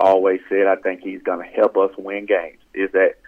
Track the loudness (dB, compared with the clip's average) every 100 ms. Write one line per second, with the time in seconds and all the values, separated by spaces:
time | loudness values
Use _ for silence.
0 | 4 4 2 0 -2 0 0 0 -4 -8
1 | -10 -10 -6 -6 -6 0 0 2 -2 -4
2 | -10 -8 -2 -2 -2 -14 _ -6 -2 2
3 | 2 0